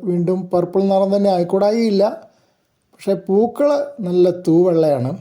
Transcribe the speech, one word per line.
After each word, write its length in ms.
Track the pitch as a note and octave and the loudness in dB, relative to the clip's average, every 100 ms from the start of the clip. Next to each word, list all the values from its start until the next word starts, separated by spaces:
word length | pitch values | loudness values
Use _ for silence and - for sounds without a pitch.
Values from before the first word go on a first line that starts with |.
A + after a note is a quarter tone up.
| G#3+ | -4
വീണ്ടും 300 | F3 E3+ F#3 F3+ | -2 -2 -4 -2
പർപ്പിൾ 300 | F3+ F3 F#3+ G3 | -4 -2 -2 0
നിറം 180 | F#3+ G3 G3+ | 0 0 0
തന്നെ 140 | G3+ F3+ | 0 0
ആയിക്കൂടായില്ല, 680 | F3 F#3+ G3+ A3+ A3+ G3 G#3 - - _ _ _ _ _ _ | 0 0 0 0 0 2 0 -2 -16 _ _ _ _ _ _
പക്ഷേ 200 | _ - G3 G3 | _ -4 -4 0
പൂക്കൾ 420 | G3 A#3 A#3 D4 C#4+ - - F3+ | 0 0 0 -2 0 -4 -8 -4
നല്ല 180 | F3+ F3+ F3 - | 2 2 2 2
തൂവെള്ളയാണ്. 680 | E3 F3+ E3 D#3 C#3 B2+ F#3 | 4 4 2 2 0 -2 -6